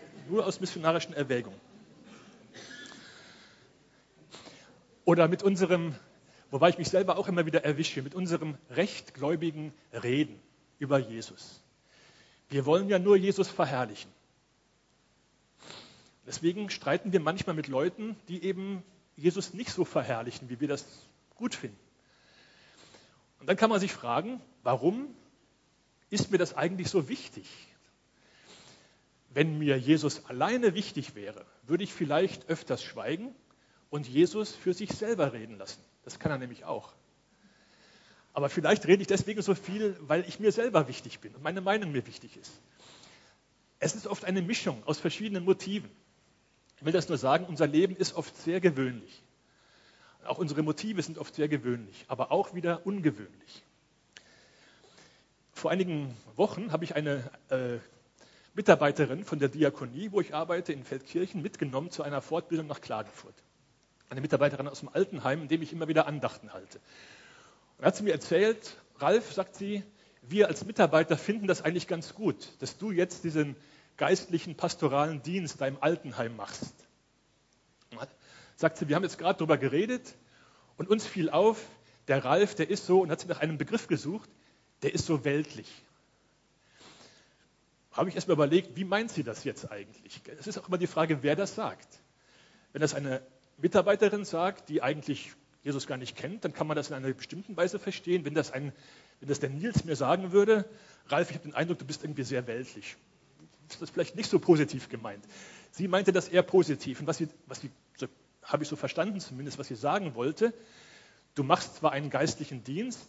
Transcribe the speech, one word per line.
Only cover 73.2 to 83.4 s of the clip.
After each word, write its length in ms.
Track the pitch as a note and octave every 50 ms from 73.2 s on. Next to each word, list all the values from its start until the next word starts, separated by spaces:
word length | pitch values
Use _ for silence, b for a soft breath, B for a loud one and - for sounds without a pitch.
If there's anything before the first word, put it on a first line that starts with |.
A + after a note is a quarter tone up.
| -
diesen 320 | E3 D3+ D#3 D3+ D3 C3 - b b b b b b b
geistlichen, 600 | b C#3+ C#3+ F#3+ F#3 - - F3 E3 - F3+ D#3 -
pastoralen 640 | - E3+ - - - D3 C3+ C#3 D3 D#3 D#3+ C#3+ A#2+
Dienst 380 | E3 F3+ G3 F3+ C#3+ - -
da 40 | C#3+
im 160 | C3+ C3+ -
Altenheim 540 | - D3+ F3 E3 - D3+ A#2 - A#2+ A#2 A#2
machst.“ 400 | G#2+ G2+ - - - - - - - - _ _ _ _ _ _ _ _ _ _ _ _ _ _ _ _ _ _ _ _ _
Und 100 | - A2
hat, 80 | A#2+ - _ _ B B B B B B B B
sagt 200 | - D#3+ - -
sie, 120 | F3+ D3
„Wir 80 | D3+ E3+
haben 60 | G3
jetzt 140 | E3+ - -
gerade 200 | D#3+ F3 G3+ -
drüber 200 | E3 D#3 D#3 C#3
geredet 560 | C3+ C3+ - D3+ G3+ A3+ B3 B3 - - - - b b b b b b b b b b b
und 140 | b E3+ F#3
uns 160 | G#3 A3 G#3+
fiel 240 | - - G3 E3 D#3+
auf, 280 | - D#3 G3 A3 A3+ G#3+ - - - - b b b b b -
der 160 | C#3 C3+ C#3
Ralf, 280 | B2+ C#3+ F3 G#3 G#3 -
der 160 | - D#3+ D3+
ist 160 | G3 G3+ -
so“, 140 | - F3+ F#3+
und 120 | F#3 D#3+
hat 100 | E3 -
sie 60 | - F3
nach 120 | E3+
einem 180 | -